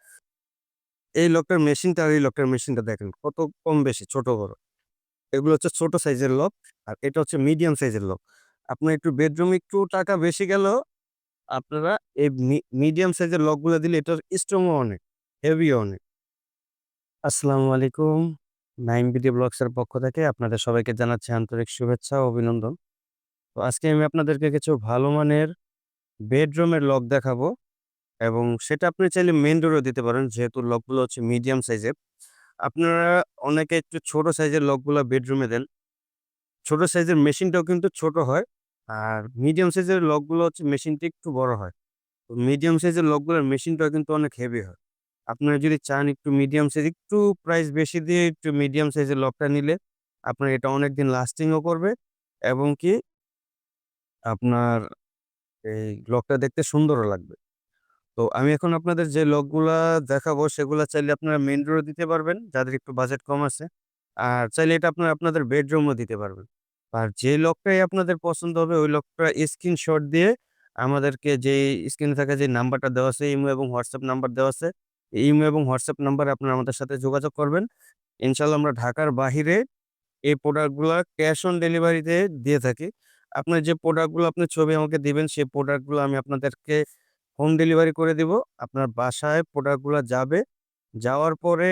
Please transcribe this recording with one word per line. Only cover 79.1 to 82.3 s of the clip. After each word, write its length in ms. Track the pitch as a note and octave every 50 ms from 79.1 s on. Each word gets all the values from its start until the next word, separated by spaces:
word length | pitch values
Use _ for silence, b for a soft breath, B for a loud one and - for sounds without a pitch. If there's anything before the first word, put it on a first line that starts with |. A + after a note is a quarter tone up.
বাহিরে 460 | B2+ B2+ C3+ C3 B2+ D3+ D3+ D#3 F3 G#3+ C4 - _ _ _ _ _ _ _ _ _ _ -
এই 120 | C#3 D3
প্রোডাক্টগুলা 640 | C3+ - D3+ C#3+ D3+ D3+ D3 C#3 C#3+ D#3 D#3+ E3 F3 F3+ _
cash 300 | _ - D#3 D#3 D#3+ - -
on 100 | F#3 F3 F3
ডেলিভারিতে 560 | E3 E3 E3 E3 E3 E3+ E3+ E3 D3+ D#3+ E3+ F3 G3 G3